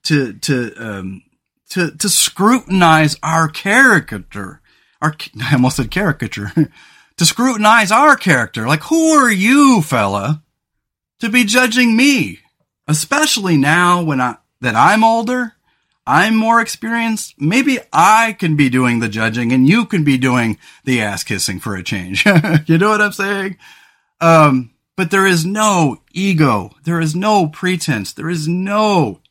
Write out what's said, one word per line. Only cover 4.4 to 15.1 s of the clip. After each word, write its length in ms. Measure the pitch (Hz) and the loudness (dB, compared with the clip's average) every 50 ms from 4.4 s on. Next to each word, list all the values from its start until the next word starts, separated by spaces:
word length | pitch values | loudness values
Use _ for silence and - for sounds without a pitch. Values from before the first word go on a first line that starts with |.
| 98 95 - - _ _ _ _ _ _ _ - | -14 -14 -16 -20 _ _ _ _ _ _ _ -6
Our, 140 | - 156 151 - - | -6 -6 -6 -8 -12
<laughs> 140 | - - 107 123 | -16 -14 -10 -4
I 120 | 113 147 | -2 0
almost 200 | 123 123 127 - | 2 2 0 0
said 160 | - 127 117 | -4 -6 -6
caricature. 640 | - 180 208 180 151 - 120 104 - 101 101 104 - | -4 -4 -2 -2 -2 -4 -6 -10 -8 -10 -12 -4 -2
<laughs> 160 | 170 151 - _ _ - _ _ _ _ _ _ | -2 -2 -2 _ _ -20 _ _ _ _ _ _
To 80 | - 175 | -2 -2
scrutinize 640 | - - - 240 262 247 214 214 214 226 233 214 180 | -2 0 0 0 0 0 2 2 4 4 4 4 2
our 240 | 214 247 294 311 269 | 2 4 4 4 2
character. 500 | - - 190 151 123 113 - - 113 110 | 2 2 0 0 0 0 -4 -6 -6 -2
Like, 180 | 123 147 156 - | -2 -2 -2 -2
who 280 | - 320 330 320 320 | -2 0 2 2 4
are 180 | 311 294 262 240 | 4 4 4 2
you, 520 | 214 185 190 226 262 294 285 269 247 202 | 2 0 2 2 4 6 6 6 4 2
fella, 600 | 147 - 254 233 - - 101 101 98 120 151 151 _ _ _ _ _ _ _ _ _ _ _ _ _ _ _ - | 2 0 -2 -2 0 -2 -2 -4 -4 -4 -4 -6 _ _ _ _ _ _ _ _ _ _ _ _ _ _ _ -8
to 100 | - 220 | -6 -2
be 140 | 214 247 240 | 0 0 0
judging 540 | 202 214 254 254 247 220 254 247 233 220 | 0 0 0 0 0 2 0 2 2 2
me? 420 | 226 262 285 277 233 131 95 87 - _ _ _ _ _ _ _ _ _ | 2 2 2 2 0 -2 -4 -8 -14 _ _ _ _ _ _ _ _ _
Especially 720 | - 156 151 - - 277 294 311 285 - 226 196 185 165 | -4 -4 -4 -2 -2 0 0 0 0 -2 -2 0 0 0
now 440 | 143 135 147 160 175 180 175 180 175 | 2 2 2 2 2 2 2 2 0
when 200 | 170 156 143 131 | 0 -2 -2 -2
I, 160 | 127 123 113 - _ _ _ _ | -2 -4 -6 -8 _ _ _ _
that 140 | 127 123 110 | -6 -2 2
I'm 280 | 110 131 170 208 220 220 | 4 4 4 4 4 2
older, 520 | 226 | 2